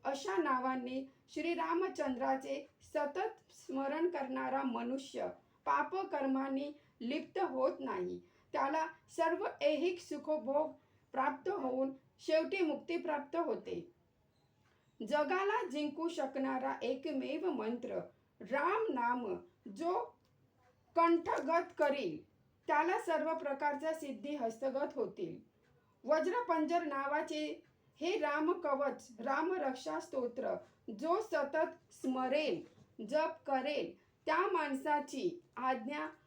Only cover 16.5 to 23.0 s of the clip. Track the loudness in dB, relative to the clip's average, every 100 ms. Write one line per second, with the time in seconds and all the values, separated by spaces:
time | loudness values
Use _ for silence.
16.5 | 0 -2 -2 -2 -2 -2 -4 -4 -2 -2
17.5 | -2 -2 -4 -4 -6 -8 _ _ _ -4
18.5 | 0 2 2 2 2 2 0 -2 -6 -8
19.5 | _ -14 -2 0 0 -2 _ _ _ _
20.5 | _ _ _ _ 4 6 6 4 0 4
21.5 | 2 2 2 2 4 -2 -4 -12 _ _
22.5 | _ 2 4 4 2